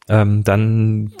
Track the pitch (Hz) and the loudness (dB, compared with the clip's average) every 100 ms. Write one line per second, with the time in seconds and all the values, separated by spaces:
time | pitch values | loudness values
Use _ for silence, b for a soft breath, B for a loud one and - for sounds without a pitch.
0 | - 107 104 104 101 101 110 110 107 107 | -2 0 2 0 0 0 0 0 0 -2
1 | 107 - | -6 -12